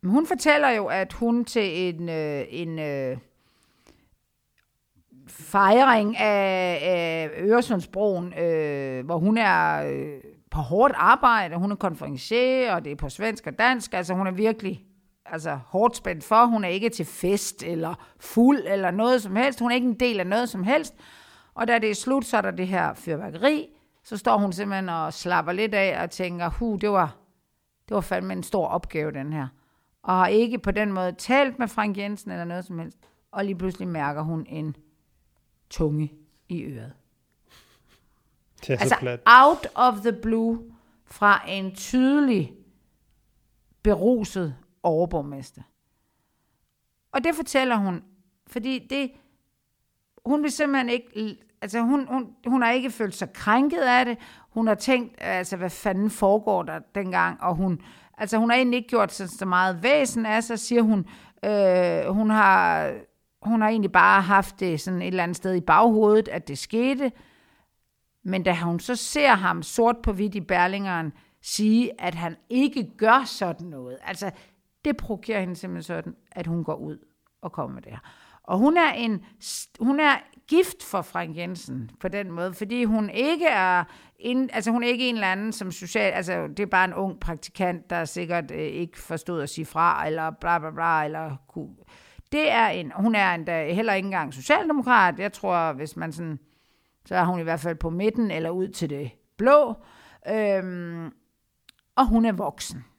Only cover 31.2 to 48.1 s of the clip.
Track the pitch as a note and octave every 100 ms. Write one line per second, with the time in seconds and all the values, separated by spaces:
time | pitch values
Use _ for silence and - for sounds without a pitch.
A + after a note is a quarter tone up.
31.2 | - C4 C#4 B3+ A#3 - G#3 G3 G3+ G#3
32.2 | - F3+ E3+ F3 F3+ E3+ E3 - _ _
33.2 | _ G3 G3 F3+ F#3 F3+ F#3 E3 C#3+ D3
34.2 | D#3 D#3+ - - D#3 C#3+ _ _ _ _
35.2 | _ _ _ _ _ - D#3+ D3+ D3+ -
36.2 | _ _ _ F3 - B2+ A2+ - _ _
37.2 | _ _ _ - _ _ _ _ _ _
38.2 | _ _ _ _ - C3 G3+ - B2+ A#2+
39.2 | - B3 C#4 E4 - - B3 G#3 A3 A3+
40.2 | A3 A3+ A3+ A3+ - - _ _ _ -
41.2 | G#3 G3 - G3 F#3+ F#3+ - B3+ C4 C#4+
42.2 | C#4+ G#3 C3+ - _ _ _ _ _ _
43.2 | _ _ _ _ _ _ G#3 F#3 G3 B3
44.2 | G#3 F#3+ E3 B2+ _ _ F3 D#3+ F3 E3
45.2 | C#3+ C#3 C3+ - - _ _ _ _ _
46.2 | _ _ _ _ _ _ _ _ _ C#4
47.2 | B3+ D#4 D4 C4+ C4 A3+ G3 F3 -